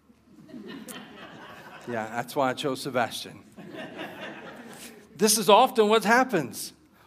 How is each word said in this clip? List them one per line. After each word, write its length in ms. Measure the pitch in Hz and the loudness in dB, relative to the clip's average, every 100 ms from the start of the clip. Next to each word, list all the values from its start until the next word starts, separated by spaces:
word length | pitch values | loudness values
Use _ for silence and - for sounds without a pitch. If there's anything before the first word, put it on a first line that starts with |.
| _ _ _ - - - - - - - - - - - - - - - - | _ _ _ -20 -20 -16 -14 -14 -14 -16 -16 -18 -18 -18 -20 -20 -20 -16 -8
Yeah, 200 | 113 107 | -6 -6
that's 280 | 120 123 147 | -6 -6 -2
why 140 | 131 | -2
I 40 | |
chose 260 | - 147 131 | -2 -4 -4
Sebastian. 600 | 143 123 113 - 95 - - - - - - - - - - - - - - - - - - - | -4 -2 -2 -4 -12 -16 -20 -20 -16 -14 -14 -14 -14 -14 -14 -14 -16 -16 -18 -18 -18 -20 -14 0
This 200 | 208 214 | 2 4
is 120 | 190 | 8
often 400 | 208 254 220 208 | 8 8 4 4
what 160 | 220 | 4
happens. 680 | 196 240 254 180 117 - - - _ _ | 6 4 4 0 -2 -8 -14 -16 _ _